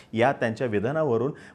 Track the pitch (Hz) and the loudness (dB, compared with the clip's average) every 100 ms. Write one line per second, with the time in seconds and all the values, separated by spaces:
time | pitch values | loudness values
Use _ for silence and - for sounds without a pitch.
0 | - 110 120 143 120 113 127 104 110 156 | -8 0 2 2 -2 -2 -2 0 0 0
1 | 156 117 131 151 - | 0 0 0 -4 -14